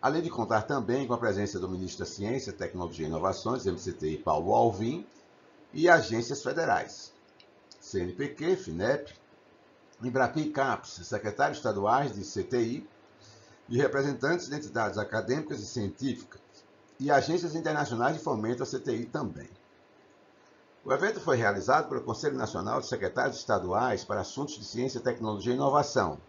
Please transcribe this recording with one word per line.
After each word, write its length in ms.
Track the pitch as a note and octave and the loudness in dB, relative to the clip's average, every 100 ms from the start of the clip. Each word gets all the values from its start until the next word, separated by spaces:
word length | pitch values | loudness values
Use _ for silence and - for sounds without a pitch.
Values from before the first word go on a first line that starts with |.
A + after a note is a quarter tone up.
Além 220 | D#3+ D#3+ | 2 2
de 80 | E3 | 0
contar 320 | - G#2+ A2 | -2 2 2
também 420 | G#2 C#3+ G#2+ C3 B2+ | 2 -2 2 0 2
com 80 | |
a 40 | A#2+ | 0
presença 400 | A#2 G2 G2+ F#2 | 2 2 0 -2
do 100 | F#2 | -4
ministro 300 | F#2 F#2 - | -4 -6 -6
da 120 | G2 | -8
Ciência, 400 | - G2+ C3 G#2+ | -6 -4 -4 -6
Tecnologia 540 | F#2 - F#2 E2+ - D#2 | -8 -6 -4 -6 -4 -4
e 20 | |
Inovações, 600 | D#2+ F#2 F#2+ A2+ B2 G2 | 0 0 0 -2 0 -2
M 100 | F2 | -2
C 160 | F#2 | -6
T 160 | E2+ D#2 | -4 -4
I, 80 | D#2 | -2
Paulo 340 | - D2+ F2 | 0 2 4
Alvim, 540 | A2 A#2 F#2+ A2+ E3 - - - - - - - | 4 4 2 -2 -4 -8 -20 -20 -20 -20 -20 -12
e 160 | - E3+ | 2 8
agências 540 | E3 A#2+ A2+ A#2 C#3 | 8 8 -2 -2 -4
federais, 720 | B2+ E3 - G#2 - - - - - _ - - _ - | -2 -2 2 2 0 -10 -16 -20 -20 _ -20 -20 _ -20
C 200 | - G2 | -6 -4
N 140 | F2+ | -4
P 160 | - C#3+ | -4 -6
Q, 260 | C#3+ D#3+ F#3 | -2 0 0
finep, 580 | - E2 G#2+ C#3+ - - _ - _ _ _ _ _ - | -2 -2 0 0 -4 -18 _ -20 _ _ _ _ _ -8
Embrapi 400 | B2 B2+ B2 D#3 | -2 2 2 2
e 80 | D3+ | -2
caps, 520 | D3 C3+ G#2+ - - | 0 0 0 -6 -14
secretários 560 | E2+ G#2 G#2+ G2+ C#3+ - | -6 -4 -4 0 0 2
estaduais 560 | A#2+ G2+ G2+ B2+ C#3+ G2+ | -2 0 4 4 2 -4
de 80 | |
C 200 | F2 - | -6 -6
T 160 | - B2 | 0 0
I 300 | A2+ C3+ - - - _ - - - - - | 0 -2 -10 -20 -20 _ -20 -20 -20 -20 -4
e 80 | A#2+ | 2
representantes 720 | C#3 C#3 C#3 B2+ C3+ E3+ B2 | 2 2 0 0 0 0 -2
de 60 | D3 | -8
entidades 420 | D3+ A#2 G#2+ F#2+ | -4 -2 0 -2
acadêmicas 600 | G#2 A2 A2 C#3+ D3+ - | -2 -2 0 -2 -2 -8
e 80 | G2+ | -6
científicas, 760 | B2 G2+ - C3+ - - - _ - - - _ - | -4 -4 -2 -4 -4 -8 -20 _ -20 -20 -20 _ -6
e 120 | C#3 | 4
agências 420 | C#3+ B2+ F3 E3+ | 4 6 0 0
internacionais 640 | D#3 D#3+ D3+ C#3 A#2 B2+ D#3 | -2 0 0 0 2 2 2
de 60 | |
fomento 400 | D3+ A#2 A2 B2 | -2 -2 0 -2
à 20 | C3 | -2
C 140 | C3 | -4
T 120 | - | -2
I 140 | A2+ A#2+ | -4 -2
também. 420 | D#3 A2+ E2 - - _ - _ _ _ - _ _ - - _ - | -4 -6 -8 -16 -20 _ -20 _ _ _ -20 _ _ -20 -20 _ -16
O 80 | C3+ | -2
evento 280 | C3 G3 D3 | 2 2 0
foi 180 | E3 B2 | 2 4
realizado 520 | G#2+ G2 G2 D3 D#3 | 4 2 4 4 4
pelo 120 | B2+ | -4
Conselho 340 | - A2 D3+ C3 | -4 -2 -2 -2
Nacional 460 | A2+ G2 F#2+ C3 | -4 -4 -2 -2
de 60 | C#3 | -2
Secretários 500 | A#2 F#2+ - C3+ A#2+ | -2 -2 0 0 -2
Estaduais 680 | - G2+ F2+ F#2+ B2+ G2+ | 0 0 2 0 2 0
para 180 | - G2+ | -2 -4
Assuntos 360 | F#2 - C#3+ - | -4 -6 -6 -8
de 80 | A2 | -8
Ciência, 340 | A2+ B2+ A#2+ | -4 -2 -2
Tecnologia 520 | - - A2 G#2 A2 | -2 -2 -2 -2 0
e 20 | B2+ | 2
Inovação 640 | C#3 C#3+ C#3+ C3 F#2 C#2+ | 4 4 4 2 0 -2